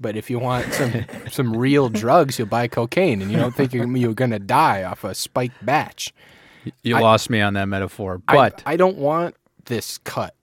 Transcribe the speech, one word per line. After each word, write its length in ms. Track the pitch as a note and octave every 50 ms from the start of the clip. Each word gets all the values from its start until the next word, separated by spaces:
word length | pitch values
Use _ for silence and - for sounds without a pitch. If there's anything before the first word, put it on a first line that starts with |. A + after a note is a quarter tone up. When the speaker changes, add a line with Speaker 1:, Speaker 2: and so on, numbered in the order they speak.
Speaker 1:
But 160 | B2 G#2+ G#2
if 140 | G#2+ - -
you 80 | A#2+ A#2+
want 340 | B2 B2 B2+ B2 A#2+ B2 -
some, 320 | - C#3+ A#2+ A2+ A#2 - - -
Speaker 2:
<laughs> 140 | - - -
Speaker 1:
some 260 | - - C3 A#2 A2
real 320 | A2+ B2 C3+ C#3+ C#3+ C3+ A#2+
drugs, 500 | A2+ G#2+ A2 A#2+ D3 F3 D#3 C3+ B2+ -
you'll 100 | A2+ G2
buy 180 | A2+ A#2 B2
cocaine, 540 | A#2 - B2 A#2 A#2 - F3 F#3+ E3+ A2+ G2 F#2+
and 80 | G2
you 60 | A2
don't 180 | A2+ A#2 B2 B2
think 180 | - C#3 B2+ B2+
you're, 120 | A#2+ A#2+ A#2+ C3
you're 180 | B2+ A#2+ A#2 A2
gonna 240 | A2+ B2+ A#2+ A2 G2+
die 440 | G2 G2+ B2 C#3+ D#3+ C#3+ G#2+ G2 F#2
off 220 | F2+ G2 - -
a 100 | G2 F#2+
spiked 500 | - - - - B2+ B2+ A#2+ - - G2+
batch. 500 | A#2 - C#3+ B2 - - - - - _ _ - - - - _ - _ - -
Speaker 2:
Y-, 80 | B2 - _ -
you 140 | A#2 A#2+
Speaker 1:
I, 40 | A#2+
Speaker 2:
lost 280 | A2+ A2 A2 G#2+ - -
me 100 | A#2+ G#2+
on 140 | G2+ G2+ G2+
that 120 | G2 G2
metaphor, 560 | G2 G2 G2 G2 F2+ - - G#2 F#2+ F#2 F2+ -
Speaker 1:
I, 80 | - C3+
Speaker 2:
but 280 | C#3 B2 G2+ - - -
Speaker 1:
I 100 | C#3 D#3
don't 200 | E3+ F#3 F#3+ -
want 400 | - C#3 C#3+ D#3 E3 F3 E3+ - _ _ _ _ _ _
this 320 | - A#2+ G#2+ - - - -
cut. 360 | - - - B2+ G#2 F2 - _